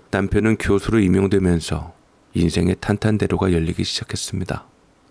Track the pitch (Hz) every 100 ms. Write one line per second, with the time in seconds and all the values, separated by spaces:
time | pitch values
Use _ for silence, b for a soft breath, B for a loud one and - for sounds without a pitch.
0 | _ 101 98 104 107 110 - 101 - 110
1 | 95 90 95 98 92 87 - 80 78 -
2 | _ _ _ - 85 85 85 92 - 101
3 | 107 104 95 87 92 85 82 87 92 -
4 | - - - 98 92 - - _ _ _
5 | _